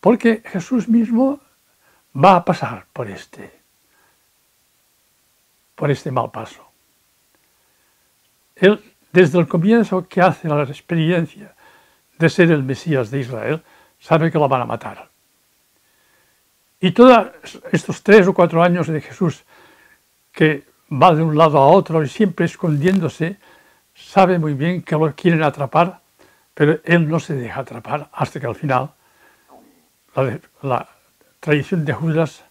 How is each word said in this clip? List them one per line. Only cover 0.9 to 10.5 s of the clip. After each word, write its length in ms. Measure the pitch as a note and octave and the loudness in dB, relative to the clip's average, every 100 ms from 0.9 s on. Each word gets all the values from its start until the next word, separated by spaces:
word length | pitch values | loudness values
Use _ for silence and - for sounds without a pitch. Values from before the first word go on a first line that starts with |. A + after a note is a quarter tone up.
| A#3 A3 A#3 C4+ C#4+ _ _ _ _ _ _ _ | 0 0 0 -2 -4 _ _ _ _ _ _ _
va 220 | C3+ E3+ F#3 | 2 4 4
a 80 | |
pasar 420 | - E3 A#2+ A2 _ | 2 -6 -6 -12 _
por 180 | - A#2 | -14 -14
este, 520 | F#2+ - - G2+ _ _ _ _ _ _ _ _ _ _ _ _ _ _ _ _ _ _ _ _ _ _ - | -14 -20 -20 -20 _ _ _ _ _ _ _ _ _ _ _ _ _ _ _ _ _ _ _ _ _ _ -8
por 140 | C#3+ | -4
este 220 | C#3 - | -4 -4
mal 200 | C3 A#2 | -6 -6
paso. 360 | - A2 - _ _ _ _ _ _ _ _ _ _ _ _ _ _ _ _ _ _ _ _ | -10 -16 -20 _ _ _ _ _ _ _ _ _ _ _ _ _ _ _ _ _ _ _ _
Él, 280 | F#3 G#3 _ _ _ | 2 2 _ _ _
desde 260 | E3 F3+ F3 | 2 2 2
el 80 | E3 | 0
comienzo 600 | F3+ F3+ A#3 G#3+ F#3 F3+ | -2 2 2 0 -4 -4
que 140 | - | 0
hace 280 | F3+ - | 0 0
la 140 | E3 | -4